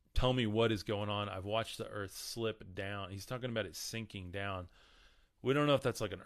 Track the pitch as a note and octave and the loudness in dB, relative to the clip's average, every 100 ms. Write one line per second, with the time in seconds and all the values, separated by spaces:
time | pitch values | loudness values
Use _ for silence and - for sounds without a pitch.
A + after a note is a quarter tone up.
0 | _ - B2+ B2+ A2 G#2+ A2+ G#2+ - G2+ | _ 4 4 4 4 4 4 4 0 -2
1 | G#2 G#2 G2+ F#2+ G2 A2 A2 - G#2+ G#2+ | 0 -2 -2 -4 0 0 0 -4 -6 -6
2 | G2 - - - A2+ G#2+ G2 F#2 G2 G2+ | -6 -8 -8 -2 -2 -2 -8 -6 -4 -4
3 | F#2 G2 G2 B2+ B2 A2 F#2+ - - A2+ | -6 -8 -8 -6 -2 -2 -2 -4 -6 -6
4 | A2 G2+ F2+ F#2+ G2+ F#2+ F2+ - - - | -6 -8 -6 -4 -2 -4 -6 -14 -20 -20
5 | - _ _ _ A#2+ C#3 D3 C3+ B2+ A2 | -20 _ _ _ 2 4 6 6 4 0
6 | G#2+ F#2 | -2 -4